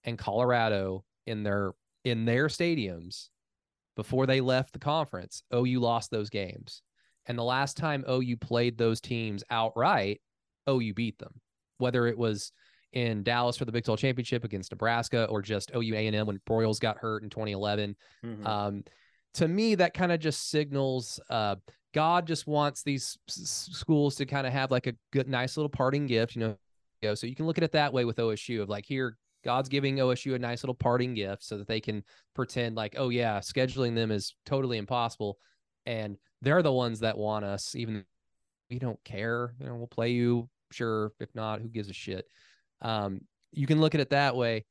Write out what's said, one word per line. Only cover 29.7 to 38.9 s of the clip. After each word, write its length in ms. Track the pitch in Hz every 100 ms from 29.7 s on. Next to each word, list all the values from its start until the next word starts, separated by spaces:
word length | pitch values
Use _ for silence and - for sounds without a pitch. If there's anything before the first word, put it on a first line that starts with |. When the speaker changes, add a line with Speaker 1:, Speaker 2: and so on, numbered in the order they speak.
| 139 139 135
Speaker 1:
O 100 | 127
S 160 | 123 139
U 80 |
a 40 | 127
nice 240 | 120 120
little 120 | 131
parting 400 | 123 123 123 123
gift 280 | 117 98 98
so 140 | - 104
that 100 | 101
they 140 | 110
can 240 | 110 107 - - _
pretend 420 | - 123 127 117 113
like, 180 | 107 131
"Oh 100 | 127
yeah, 300 | 120 120 101
scheduling 560 | - - 127 127 120
them 160 | 117 113
is 240 | 107 - _
totally 320 | - 135 131 113
impossible." 600 | 101 123 117 - 104 101 _ _ _ _ -
And 320 | 113 107 98 _ _
they're 200 | 127 165
the 80 | 156
ones 300 | 127 120 110
that 160 | 113 107
want 300 | 107 107 101
us, 280 | 98 -
even 300 | - 113 107 95 _ _ _ _ _ _
we 100 | 123
don't 240 | 127